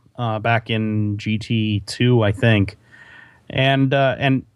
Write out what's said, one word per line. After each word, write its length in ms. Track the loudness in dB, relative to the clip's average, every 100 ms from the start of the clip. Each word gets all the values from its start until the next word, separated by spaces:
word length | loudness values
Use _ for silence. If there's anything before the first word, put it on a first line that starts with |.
| _ -8
uh, 220 | -6 -2
back 300 | 0 0 0
in 480 | -4 -2 -2 -2 -4
G 200 | -4 -4
T 440 | -2 -2 -2 -4 -6
two, 360 | -2 2 4
I 80 | 2
think. 460 | 2 2 4 2 -4 _ -20 -20 -20 -20 _ -10
And, 440 | -2 0 2 2
uh, 220 | 2 0 0
and 260 | 0 0 -4